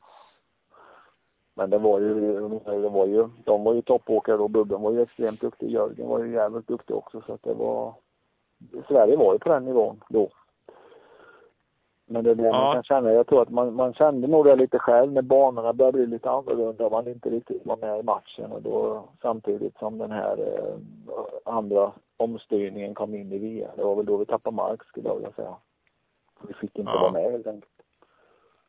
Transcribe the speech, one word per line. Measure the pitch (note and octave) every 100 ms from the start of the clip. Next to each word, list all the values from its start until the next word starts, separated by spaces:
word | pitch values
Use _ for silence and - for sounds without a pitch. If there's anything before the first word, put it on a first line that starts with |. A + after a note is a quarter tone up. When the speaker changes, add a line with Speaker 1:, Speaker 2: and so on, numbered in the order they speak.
| _ - _ _ _ _ _ _ _ - _ _ _ _ _
Speaker 1:
Men | - G2
det | G#2
var | G#2+ G2+
ju, | G#2 G#2+ G#2 G2+ G#2+ A2
det | G#2 G2+ G#2
var | G2+ G2
ju, | G#2+ A2+ A#2+
de | - G#2
var | G#2+
ju | A#2
toppåkare | - B2 - - - G#2+
då. | G#2
Bubben | A2 G#2 G2
var | G#2+
ju | A#2+
extremt | A#2+ - A2+ G#2+
duktig. | A#2+ - A#2
Jörgen | A#2 G#2+ A2+ A#2+
var | A#2
ju | A#2
jävligt | A#2 G#2+ A#2 -
duktig | A#2+ - G#2+
också, | - A2+ A2
så |
att | A2
det | A#2
var, | A2+ A#2 A#2 A#2 A2+ _ _ _ _ _ _ - - -
Sverige | C#3 G#2+ D3
var | G#2+
ju | G#2
på | E3
den | D3
nivån | C3 B2+ G#2+ A2 _
då. | A2+ G2 _ _ _ - - - - _ _ - _ _ _ _ _ _ _ _
Men | A#2
det | A#2
är |
det | A2+ A2+
man | B2 C3+
Speaker 2:
Ja. |
Speaker 1:
kan | C3+
känna. | - C#3 A#2
Jag | A2+ A#2+
tror | C3+
att | A#2
man, | A#2+ B2
man | A#2 B2+
kände | B2 D3+ C3+ C3
nog | D#3
det | C#3+ C3
lite | B2+ B2
själv | - A#2+ C3+
när | C#3
banorna | B2+ C3+ C3+ A#2+ A2+
började | A#2 C3 C3
bli | A#2+
lite | A#2 B2+
annorlunda | C3 C3+ A#2 A2+ A2 A2+
och |
man | A2 A#2
inte | A#2+ -
riktigt | A#2 - B2 -
var | A2
med | A2 G#2+
i |
matchen. | A2+ G2+ - - G#2+
Och | G#2+
då, | G#2+ G#2+ A2 G#2+ F#2+ _
samtidigt | B2 A2 G#2 G#2 G#2 -
som | A2 A2
den | A2
här, | G#2+ G2+ G#2 G#2 G2+
eh, | G#2 - G#1+ G#1+ G#1+ - - -
andra | - A#2 G2+ G2+ G2+ - _ _
omstyrningen | A#2 A2+ - G#2+ G2+ G2+ G2+
kom | G#2 G#2+
in | G#2 G2
i | G2
V | A2 A2
M. | G#2 -
Det |
var | G2+ G2+
väl | G#2
då | G2+
vi | G#2
tappade | A#2 - A2
mark, | F#2 A2+
skulle | _ - A2+
jag |
vilja | G#2 G#2+
säga. | - A2+ - _ _ _ _ _ _ _ _
Vi | G#2
fick | - G#2 -
inte | G2+
Speaker 2:
Ja. | A2
Speaker 1:
vara | F#2
med, | E2 G2
helt | A#2+ A2
enkelt. | G#2 _ _ _ _ _ _ _ _ _ _